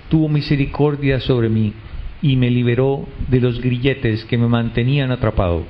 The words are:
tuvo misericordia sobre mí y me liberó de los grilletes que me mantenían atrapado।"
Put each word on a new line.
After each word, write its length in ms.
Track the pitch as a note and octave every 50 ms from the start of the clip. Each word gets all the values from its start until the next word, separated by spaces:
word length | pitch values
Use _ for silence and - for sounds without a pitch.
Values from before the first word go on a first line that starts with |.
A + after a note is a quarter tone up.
| - - D#3+
tuvo 180 | D#3+ D#3 D3+ D3+ D3
misericordia 840 | C#3+ - D3+ C#3 C#3 C#3 - - C#3+ D3+ C#3+ C#3 C#3+ C3+ C3+ B2+
sobre 300 | - - C3 A#2+ A2+ A2+ A2 A2
mí 140 | A2 G#2 G#2 - - - - - - - - - -
y 100 | C#3+ C3
me 140 | B2+ B2 B2
liberó 580 | B2 B2 B2 A#2+ A#2+ A#2 C3 C3+ C#3 C#3 - - - - - -
de 100 | B2 B2+
los 200 | A#2+ B2 A#2+ A2+
grilletes 540 | A#2+ B2+ B2 A#2+ B2 C#3 C3 C3 - A2+ A2
que 220 | G#2+ - - - A#2
me 100 | A#2+ A#2
mantenían 640 | A#2+ A#2 A#2 A#2 A2+ B2 A#2+ B2+ C#3+ D3 C3+ B2+
atrapado।" 520 | B2+ A#2+ A#2 A2 - - G2+ F2+ E2+ E2 D#2+ -